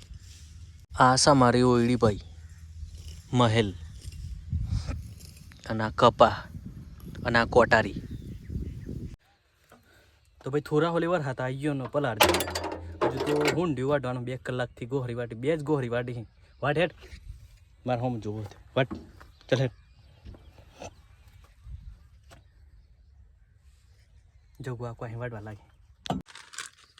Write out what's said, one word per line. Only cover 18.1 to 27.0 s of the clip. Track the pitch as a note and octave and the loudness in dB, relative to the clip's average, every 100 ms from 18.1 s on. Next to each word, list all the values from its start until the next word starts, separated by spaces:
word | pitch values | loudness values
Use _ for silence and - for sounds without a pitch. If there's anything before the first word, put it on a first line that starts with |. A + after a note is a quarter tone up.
| A#2+ | -2
જોવો | G#2+ G#2+ | -6 -6
છે. | G#2 - - - | -8 -12 -4 0
What. | C3+ - - - - - - | 0 -2 -14 -20 -20 -18 0
ચાલ | B2+ | 0
હેઠ. | C3 - - - - - - - - - - - - - - - - - - - - - - - - - - - - _ - - - - - - - - _ _ - - _ - _ - - - _ - | 0 -4 -20 -20 -20 -20 -18 -18 -20 -20 -20 -18 -18 -18 -20 -20 -20 -20 -20 -20 -16 -16 -16 -20 -20 -20 -20 -20 -20 _ -20 -20 -20 -20 -20 -20 -20 -20 _ _ -20 -20 _ -20 _ -20 -20 -20 _ -14
જો, | C3 A#2+ | -10 -8
ગોવા | A#2+ | -8
કોઈ | A2+ B2 | -8 -10
વાટવા | A2+ B2 A2+ | -8 -8 -8
લાગી. | G#2+ G#2 - - - - - - - - - - - - - _ | -12 -14 -18 -20 -20 -12 -8 -8 -8 -18 -18 -16 -16 -18 -20 _